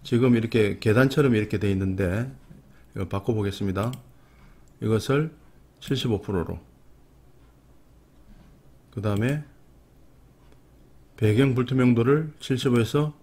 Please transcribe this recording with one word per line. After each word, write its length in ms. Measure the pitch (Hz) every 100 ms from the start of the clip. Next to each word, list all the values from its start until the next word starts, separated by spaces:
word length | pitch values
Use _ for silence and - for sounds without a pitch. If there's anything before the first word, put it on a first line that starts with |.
지금 340 | - 120 127 120
이렇게 420 | 113 117 104 98
계단처럼 560 | 113 107 135 131 139
이렇게 240 | 110 107 104
돼 120 | 101
있는데 580 | 95 95 95 95 98 131 - - - - - -
이거 140 | - 95
바꿔보겠습니다. 840 | 98 - 110 98 95 101 92 113 127 - - - - - - - -
이것을 520 | 110 110 - 135 160 - - - - _
칠십오 420 | - 135 127 101
프로로, 360 | - 95 82 85 - _ - - _ _ - - - _ _ - - - _ - - - - - - - _
그 120 | -
다음에 420 | 104 101 120 147 147 - _ - _ - - - - _ - - _ - - - _ -
배경 380 | 110 104 139
불투명도를 760 | 123 127 131 123 117 117 147 156 -
칠십오에서 720 | - 127 135 120 113 147 151 143